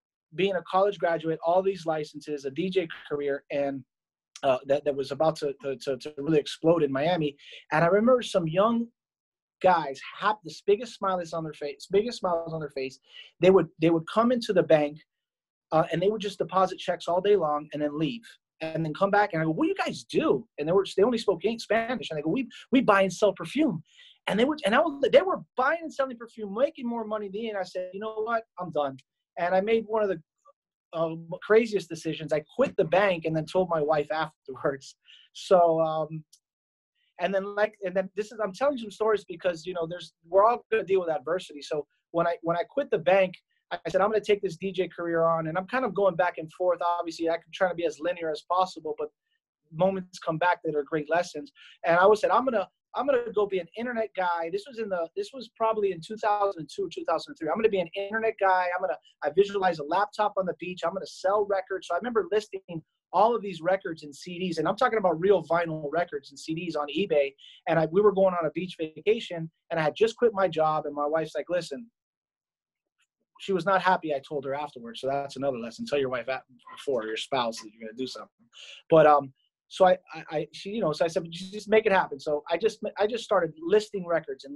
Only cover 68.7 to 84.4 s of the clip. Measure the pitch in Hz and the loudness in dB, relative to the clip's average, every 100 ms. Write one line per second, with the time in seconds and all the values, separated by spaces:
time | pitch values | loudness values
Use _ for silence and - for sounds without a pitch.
68.7 | - 156 156 180 226 - 175 160 - _ | -8 -10 -4 0 0 -2 -8 -8 -12 _
69.7 | 165 156 147 226 226 240 196 190 156 156 | -2 -2 2 0 2 2 4 0 2 2
70.7 | 156 147 147 147 160 156 151 139 175 165 | 0 -2 -4 -2 0 -2 -6 -4 -4 -4
71.7 | 131 117 _ _ _ _ _ _ _ _ | -10 -14 _ _ _ _ _ _ _ _
72.7 | _ _ _ _ _ _ _ - 190 165 | _ _ _ _ _ _ _ -4 -2 2
73.7 | 190 180 185 160 139 - 147 139 139 147 | 2 4 2 0 -6 -6 -8 -6 -6 -8
74.7 | 123 117 113 131 139 143 131 139 123 117 | -12 -16 -8 -4 -4 -6 -6 -4 -4 -8
75.7 | 117 117 143 131 123 117 131 - 127 - | -10 -4 -2 -2 -4 -6 -8 -10 -20 -20
76.7 | - - 123 110 110 - 131 117 113 110 | -10 -4 -4 -4 -6 -4 -2 -2 -4 -14
77.7 | 113 110 113 127 110 104 _ _ - - | -16 -14 -8 -8 -8 -16 _ _ -20 -20
78.7 | - - 160 151 147 139 - _ _ _ | -20 4 6 8 6 4 -8 _ _ _
79.7 | - 185 185 - 160 - 156 160 - 196 | 4 4 4 0 -16 -8 -6 -6 -10 -8
80.7 | 220 170 151 170 165 170 170 190 208 208 | -2 -2 0 0 -2 -6 -8 -12 -12 2
81.7 | 220 214 190 151 139 156 147 - 175 214 | 2 4 2 2 -4 -4 -4 -2 -2 0
82.7 | - 208 - 214 233 - 196 165 156 165 | -2 -6 -2 -2 -2 -2 0 0 -4 0
83.7 | 208 214 202 170 165 156 131 | 2 2 -4 -2 -2 -2 -10